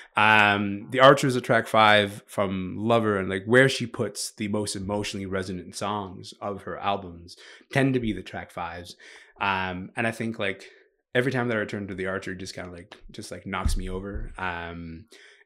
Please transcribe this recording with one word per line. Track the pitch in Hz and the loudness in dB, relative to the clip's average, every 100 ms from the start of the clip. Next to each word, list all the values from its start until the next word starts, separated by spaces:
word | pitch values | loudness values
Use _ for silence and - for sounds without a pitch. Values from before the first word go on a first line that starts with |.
| - - | -4 4
Um, | 107 107 104 101 101 101 - | 6 8 6 4 0 -4 -2
The | 127 | 8
Archer | 135 143 139 | 10 10 4
is | 123 | 0
a | |
track | 120 117 110 | 2 0 2
five | 110 107 104 101 107 - | 6 8 6 4 -2 -8
from | - 98 95 92 98 | -4 -2 -2 -6 -4
Lover, | 110 117 107 98 | 2 2 2 0
and, | 92 | -2
like, | 95 104 | -4 4
where | 123 135 | 6 6
she | - 117 | 4 -6
puts | - 107 - - - | -6 -6 -6 -10 -8
the | 104 | -4
most | 104 101 101 | -4 -4 -6
emotionally | 95 104 104 101 95 | -4 -4 -4 -6 -6
resonant | 95 92 90 87 - | -6 -4 -8 -10 -8
songs | 101 104 95 98 104 - | -4 -4 -8 -12 -18 -10
of | 104 98 | -8 -8
her | - 80 | -10 -6
albums | 101 101 90 85 85 - - - - | -4 -4 -6 -14 -18 -20 -20 -20 -4
tend | 139 135 127 | 0 2 0
to | |
be | 113 | -2
the | 92 | -6
track | - 98 87 | -8 -12 -12
fives. | - 85 87 90 - - - - - | -10 -10 -10 -14 -18 -20 -20 -16 -4
Um, | 101 95 92 92 98 - | -2 0 -2 -6 -8 -4
and | 113 | -4
I | |
think, | 107 113 110 | -2 -6 -4
like, | 98 95 - - _ _ _ 123 | -6 -6 -14 -20 _ _ _ 0
every | 131 | 0
time | 131 120 | 0 0
that | 110 | -2
I | |
return | 104 107 98 | -2 -6 -8
to | 92 | -6
The | 95 | -6
Archer, | 95 95 | -6 -6
it | 95 | -10
just | 98 | -10
kinda, | - 90 | -12 -14
like, | 87 90 - - | -14 -18 -20 -20
just, | - 107 | -16 -14
like, | 98 98 | -12 -8
knocks | 95 - - | -2 0 -2
me | 92 | -4
over. | 92 98 101 - - | -6 -6 -8 -10 -6
Um, | 92 85 85 85 85 82 107 - - _ | -6 -6 -8 -10 -12 -14 -18 -20 -20 _